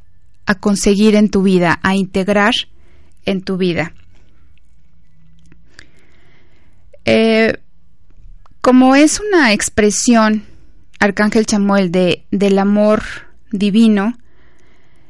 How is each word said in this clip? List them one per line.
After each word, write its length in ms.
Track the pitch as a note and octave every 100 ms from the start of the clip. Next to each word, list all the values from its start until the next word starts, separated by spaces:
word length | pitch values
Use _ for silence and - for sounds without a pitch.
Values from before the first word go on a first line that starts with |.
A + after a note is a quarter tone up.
| - - - - -
a 60 | F#3
conseguir 580 | G#3 G3+ G#3 G3 G#3+
en 160 | G#3 G#3+
tu 120 | G3
vida, 360 | F#3+ F#3 E3+ -
a 100 | F#3+
integrar 580 | G3 F#3+ G3 F#3+ G#3 G#3 B3+ - - - - - -
en 160 | - F#3+
tu 160 | F#3 F#3
vida. 380 | F#3 D#3 D#3 - - - - - - - - - - - - - D#3+ D#3+ D#3+ D#3+ - - - - - - - - - - - - - -
Eh, 520 | - A3 A3+ A3 A3 - - - - - - - - - - -
como 360 | - B3+ B3+ C4+
es 240 | D4+ -
una 320 | G#4 F4+ B3+
expresión, 920 | G3+ - - G#3 G3+ - A#3 G#3+ G#3+ - - - - - -
Arcángel 480 | G#3 G3 G#3+ A3+ A3
Chamuel, 460 | G#3+ G3+ G3+ F#3
de, 340 | F#3 F3+ - -
del 260 | G3+ G3+ G3
amor 460 | G3 G#3 G#3+ G#3+ - - - - -
divino, 640 | G3+ G#3 G#3 A3+ G#3 G#3 A#3+ - - - - - - - - -